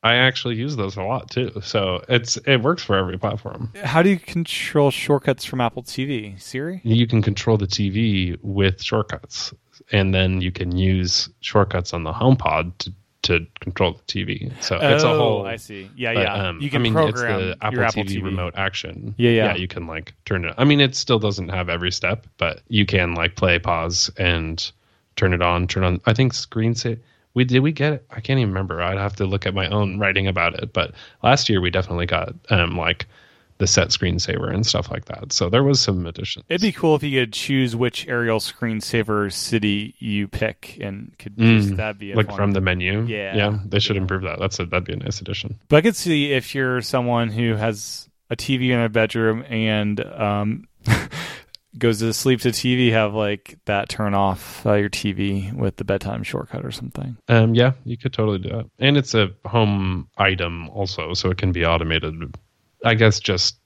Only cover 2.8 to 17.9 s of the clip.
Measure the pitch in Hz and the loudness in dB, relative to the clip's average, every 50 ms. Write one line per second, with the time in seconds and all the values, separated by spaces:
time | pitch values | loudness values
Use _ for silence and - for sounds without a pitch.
2.8 | - - 104 95 95 90 90 92 - 104 101 101 - - - 104 120 110 - - | 0 0 2 2 2 0 -2 -4 -4 -4 -4 -4 -10 -12 -10 -8 -10 -10 -10 -8
3.8 | - 131 135 160 175 196 202 170 - - - 175 170 - - - - - - 151 | -6 0 2 4 6 6 4 2 -2 -6 -4 -4 -4 -4 -4 -6 -6 -2 2 4
4.8 | 143 143 131 - - - 147 139 - - 135 - - - - 131 123 117 - - | 4 4 2 0 0 0 0 2 2 0 0 0 -2 -8 -4 -2 -2 -2 -2 -6
5.8 | 120 - - - 131 139 143 117 107 104 98 95 - - - 127 143 165 185 185 | -14 -12 -8 -6 -4 -4 -4 -6 -6 -8 -14 -16 -16 -10 -8 -6 -6 -6 -8 -6
6.8 | _ 117 110 117 120 113 117 113 101 110 101 - - - 113 104 101 90 - - | _ 2 4 4 4 4 2 2 2 2 0 -2 2 2 2 2 2 0 -2 -2
7.8 | 104 98 92 107 117 113 101 95 90 87 85 - - 107 98 98 98 95 92 - | -2 0 0 0 2 2 2 2 0 -2 -4 -6 -6 -6 0 2 2 2 2 0
8.8 | - - - 110 107 - - - - - - - - - - _ _ _ _ - | -4 -2 0 -2 -2 -2 -6 -12 -12 -14 -12 -10 -10 -10 -12 _ _ _ _ -20
9.8 | - _ - 104 95 95 95 95 92 92 95 92 90 90 87 - 92 90 87 90 | -10 _ 2 2 4 4 4 4 2 2 2 0 0 -2 -2 -4 -4 -2 0 2
10.8 | 92 95 95 92 90 87 - - - - _ _ - - - 107 98 98 - 90 | 2 4 4 2 2 0 0 -2 -2 -4 _ _ -12 -4 0 0 0 0 0 -4
11.8 | 87 - - 85 80 78 76 - 117 127 135 131 - 80 76 78 82 87 90 _ | -4 -4 -6 -6 -6 -6 -4 0 4 4 4 4 4 0 0 0 -2 -2 -6 _
12.8 | - 92 95 - _ _ _ _ - - 87 85 85 - _ - - 95 90 - | -10 -12 -12 -16 _ _ _ _ 0 2 2 2 0 -4 _ -12 -10 -10 -2 0
13.8 | 98 87 82 - _ - - 98 92 85 - - - - 127 - - - 143 139 | 0 0 0 -4 _ -8 -6 -6 -4 -4 -6 -6 -8 -10 -10 -8 -4 -4 -2 0
14.8 | 156 143 139 147 156 - - 156 - 113 107 101 98 95 - 113 - - 107 101 | 4 4 4 6 4 4 4 4 2 2 2 0 -2 -6 -8 -10 -10 -14 -14 -14
15.8 | 95 98 - 127 123 117 117 107 98 92 101 104 98 92 85 82 143 143 131 143 | -14 -16 -12 -6 -4 -2 0 0 0 0 0 -2 -2 -4 -4 -6 -6 -2 0 0
16.8 | 120 120 113 160 156 151 - 123 120 117 110 107 95 92 90 - - 107 110 123 | 2 2 4 4 2 2 2 -2 -2 -2 -2 -2 -2 -4 -4 -4 -4 -4 0 2
17.8 | 120 117 | 0 0